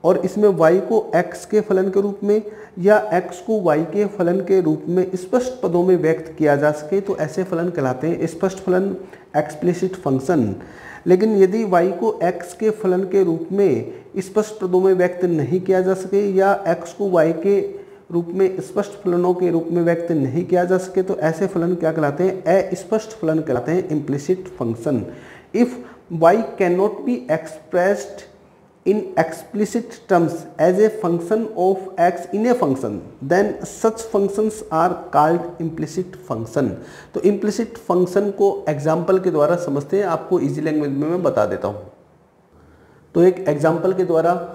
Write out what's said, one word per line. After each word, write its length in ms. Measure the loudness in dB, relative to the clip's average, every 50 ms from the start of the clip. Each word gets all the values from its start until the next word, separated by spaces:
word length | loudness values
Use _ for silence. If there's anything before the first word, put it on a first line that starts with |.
| 4
और 140 | 4 2
इसमें 300 | 4 0 -2 0 2 2 2
वाई 300 | 4 6 6 6 6 4
को 300 | 2 2 0 0 0 0 -2
एक्स 300 | -2 -2 -2 -10 -16 -8
के 160 | 0 0 0
फलन 280 | 0 2 0 0 0 2
के 120 | 0 0
रूप 180 | 0 0 -4 -4 0
में 180 | 0 0 0 0 -6 -14 -16 -20 -16 -10 0
या 180 | 4 4 4 4 4 0 -2
एक्स 260 | -2 -2 -4 -12 -12
को 180 | -4 -2 -2 0
वाई 220 | 2 2 2 2 0
के 200 | -2 -2 -2 -2
फलन 320 | -2 -2 0 0 2 2 0
के 180 | 2 2 2 2
रूप 240 | 4 2 0 0 -2 -2
में 260 | 0 0 0 0 -4
स्पष्ट 460 | -8 -4 0 0 0 0 -2 -6 -4 -2
पदों 200 | 0 2 2 4
में 120 | 4 4
व्यक्त 380 | 4 4 0 0 0 -4 -12 -4
किया 180 | 0 2 4 4
जा 160 | 4 2 0
सके, 300 | 0 -2 -4 -2 -2 -2
तो 160 | -2 -2 -4
ऐसे 260 | -4 -4 -4 -4 -6 -4
फलन 260 | -2 -2 -2 -2 -2
कहलाते 380 | -2 -2 -2 -2 -2 -2 -2
हैं 200 | -4 -2 -2 -4
स्पष्ट 320 | -6 -2 -2 -2 -2 -2 -4
फलन, 360 | -2 0 2 2 2 0 -4 -6 -10 -16 -20 -20 -20 _ -2
explicit 580 | -2 -2 -2 -6 -2 -2 -2 0 0 -4 -4 -4
function। 600 | -4 -2 0 0 0 0 0 2 2 2 0 -2 -8 -12 -18 -18 -20 -20 -20 -20 -6 2
लेकिन 300 | 4 4 4 4 2 6
यदि 260 | 4 4 4 4 -2 0
वाई 260 | 2 4 4 4 2 0
को 240 | 0 -2 -2 -2 0 -2
एक्स 300 | -2 -2 -4 -10 -14 -8
के 160 | -2 0 0
फलन 320 | 0 0 0 0 0 0 0
के 180 | 2 2 2 4
रूप 260 | 4 0 -2 -4 -2
में 420 | 2 2 4 4 4 2 -2 -6 -12 -16 -18 -8 -8 -8
स्पष्ट 400 | -8 -2 -2 -2 -2 -2 -6 -6
पदों 200 | -2 2 2 4
में 120 | 6 6 6
व्यक्त 320 | 6 4 2 2 0 0
नहीं 340 | 0 2 0 0 0 0 0
किया 200 | 2 2 2 2
जा 120 | 4 2 0
सके 300 | -2 -2 0 0 0 2 2
या 220 | 2 4 4 4 2 2 0
एक्स 260 | -2 -2 -2 -4 -14 -8
को 160 | -4 -2 2
वाई 240 | 4 4 4 4 2
के 240 | 0 2 2 2 2 0 -2 -8 -12 -16 -18 -20 -20 -14 _
रूप 180 | -4 -4 -4 -2
में 300 | 0 0 0 0 0 -4
स्पष्ट 300 | -10 -6 -4 -4 -4 -4 -10 -6 -2
फलनों 300 | -2 0 2 2 2 2
के 180 | 2 2 2
रूप 160 | 2 0 0 0
में 100 | 0 2 2
व्यक्त 280 | 2 0 0 0 0
नहीं 320 | 0 0 0 0 0 -2 0
किया 180 | 2 2 2 4
जा 120 | 2 0
सके, 240 | 0 0 -2 -2 -2 0
तो 140 | 0 -2 0
ऐसे 280 | 0 -2 0 0 -2
फलन 280 | -2 0 -2 0 0 0
क्या 160 | 0 0 -2
कहलाते 320 | 0 0 0 0 0 0 0
हैं? 460 | 0 0 -2 0 2 2 2 2 0
अस्पष्ट 400 | -6 -8 -4 -2 -2 -2 -2 -6
फलन 280 | -10 -4 -2 0 0 0
कहलाते 300 | 0 0 -2 -2 0 0
हैं, 160 | -2 -2 -2 -2
implicit 600 | -4 -4 -2 -2 -4 -4 0 -2 -2 -2 -4 -14 -8
function। 440 | -6 -4 -4 -4 -4 -2 -2 -2 -2 -4 -6 -12 -16 -20 -20 -20 -20 -20 _ -4
If 240 | -2 -2 -2 -6 -12 -16 -18 -20 -20 _ _ -4 2 4
y 120 | 4 4 4 0 -6 -4
cannot 480 | -2 0 0 2 2 0 -2 -2 -4 -4
be 160 | -4 -4 -4 -2 -4
expressed 1000 | -4 -4 -4 -12 -18 -18 -14 -2 0 0 2 2 0 -2 -4 -12 -14 -18 -18 -20 -20 _ _ _ _ _ _ _ _ _ _
in 160 | 0 0 0 -2 -2 -2
explicit 800 | -2 -2 -2 -4 -14 -14 -10 -4 -4 -2 -2 -2 -6 -6 -6 -16 -20 -2
terms 240 | 2 4 4 4 2 -2 -6 -10 -14 -2 2
as 200 | 2 2 4 4
a 100 | 2 2
function 500 | 2 -2 -2 -2 -2 -2 -2 -2 -2 -2 -2 -4 -4
of 260 | 0 0 0 0 -2 -4 -10 -2 2
x 240 | 2 2 2 -2 -8 -6 -4
in 140 | -2 0
a 80 | 0 2
function, 400 | 2 2 0 0 -2 -4 -6 -6 -8 -12 -14 -16 -12 -2
then 280 | 0 2 2 2 0 -2 -8 -10
such 380 | -14 -8 -2 0 0 0 -2 -10
functions 600 | -4 -2 0 0 0 0 -2 -2 -2 -4 -6 -10 -4 0
are 220 | 2 2 2 0 -4 -10 0
called 320 | 2 4 4 4 2 0 -2 -8 -8 -6
implicit 560 | -8 -6 -6 -6 -8 -6 -6 -8 -8 -8 -12 -20 -10
function। 440 | -8 -6 -6 -6 -4 -2 0 0 0 -2 -6 -14 -18 -20 -20 -20 -8 -8
तो 80 | 2 2
implicit 540 | 2 2 2 -2 -2 -2 -2 -4 -6 -8 -16 -2
function 480 | 0 2 2 2 2 2 0 0 0 0
को 160 | 2 2 2 2 0 -2 -4
एग्जांपल 500 | -4 0 0 0 0 0 2 2 0 2
के 120 | 2 0
द्वारा 240 | 2 2 4 4 2
समझते 400 | 0 0 -2 -4 -4 -2 0 -2
हैं, 80 | 0 0
आपको 320 | 0 -2 -4 -2 0 0 0
ईजी 200 | 0 0 -2 -2
लैंग्वेज 300 | -2 -2 0 0 -2 -2
में 160 | -2 -2 -2 -2
मैं 120 | -2 0 0
बता 220 | 0 2 2 0
देता 220 | 0 0 -4 -4
हूँ। 220 | -6 -6 -8 -14 -18 -20 _ _ _ _ _ _ _ _ _ _ _ _ -20 -20 -20 -20 _ -20 _ _ _ _ _ 2
तो 80 | 4 4
एक 220 | 4 4 2 -2 -2
एग्जांपल 440 | -2 2 2 2 2 2 0 0 0
के 100 | 0 0
द्वारा 280 | 2 2 2 2 2 0 0 -4 -10